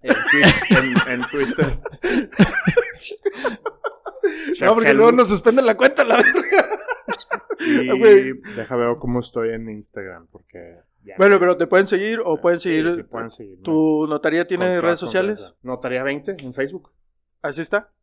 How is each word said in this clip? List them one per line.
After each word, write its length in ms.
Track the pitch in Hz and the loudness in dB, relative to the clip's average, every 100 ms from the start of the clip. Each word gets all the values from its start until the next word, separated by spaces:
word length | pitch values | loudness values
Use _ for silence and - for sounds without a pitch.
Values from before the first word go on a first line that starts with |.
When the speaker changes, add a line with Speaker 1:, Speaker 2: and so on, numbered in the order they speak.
Speaker 1:
en 120 | - | 0
Twi-, 920 | - - - - - - 196 131 123 131 | -2 2 2 4 2 2 2 2 0 0
en, 40 | |
en 80 | 123 127 | -4 -4
Twitter. 500 | 143 135 - - - - - | -4 -4 -2 -2 -4 -10 -8
Speaker 2:
<laughs> 280 | 349 247 - - - - 659 480 - - - 415 403 - 494 220 440 - 453 - - - 392 320 302 | -2 -2 -4 2 2 2 0 0 -2 -12 -18 -8 -8 -6 -8 -8 -12 -10 -12 -12 -18 -4 -4 -4 -8
Speaker 1:
Chef 140 | 339 185 | 0 2
Speaker 2:
No, 60 | |
porque 160 | 226 226 | 4 4
Speaker 1:
Helmut. 140 | 139 | 6
Speaker 2:
luego 80 | 233 247 | 6 6
nos 120 | 208 | 2
suspenden 360 | 196 233 254 247 | 2 4 4 2
la 120 | 220 | 4
cuenta 240 | 262 294 | 2 2
a 40 | 233 | 2
la 120 | 240 | 4
verga. 520 | - 359 349 381 - 415 - 480 - 466 - 480 _ 427 | 4 2 2 2 2 -6 -8 -10 -8 -12 -8 -10 _ -6
Speaker 1:
Y 300 | 320 294 127 | 0 0 0
Speaker 2:
Ah, 40 | 131 | 4
güey. 360 | 226 131 131 131 - 107 | 6 6 2 -10 -12 -12
Speaker 1:
deja 200 | 107 123 | -6 -2
veo 240 | 120 120 | -2 -2
cómo 200 | 123 123 | -4 -6
estoy 320 | - 120 113 | -6 -6 -6
en 180 | 113 113 | -6 -10
Instagram, 580 | 107 104 113 95 87 85 | -14 -14 -16 -14 -18 _
porque... 460 | - _ 87 85 85 _ _ | -20 _ -20 -20 -20 _ _
Ya 120 | - 95 | -20 2
Speaker 2:
Bueno, 180 | 196 196 | 4 4
Speaker 1:
me 40 | |
Speaker 2:
pero 180 | 180 175 | 2 0
¿te 100 | 165 | 2
pueden 200 | 185 196 | 2 2
seguir 320 | 190 208 233 | -2 -2 -4
o 120 | 180 156 | -4 -2
Speaker 1:
Sí, 60 | |
Speaker 2:
pueden 180 | 170 170 | 0 -2
Speaker 1:
sí, 100 | 180 160 | -2 -2
Speaker 2:
seguir 180 | 165 | -2
Speaker 1:
sí 100 | 175 | -4
pueden 260 | - 113 113 | -10 -12 -14
seguirme. 340 | - 104 90 | -16 -20 -14
Speaker 2:
¿Tu 440 | 95 156 156 151 156 | -4 0 2 0 -2
notaría 380 | 147 156 165 175 | -4 -2 -2 -2
tiene 200 | 180 180 | -2 -2
Speaker 1:
Con 60 | |
toda 80 | 180 | 0
Speaker 2:
redes 180 | 165 170 | -2 -2
sociales? 380 | 175 185 196 208 | -4 -4 -4 -6
Speaker 1:
confianza. 220 | 95 _ | -14 _
Notaría 400 | 123 123 127 127 | -14 -10 -6 -6
veinte 320 | 139 143 202 185 | -6 -6 -10 -12
en 160 | 131 | -14
Facebook. 380 | 127 139 180 _ _ _ _ _ _ | -8 -8 -8 _ _ _ _ _ _
Speaker 2:
Así 200 | 147 147 | -10 -10
está. 300 | 160 208 - _ | -4 -4 -6 _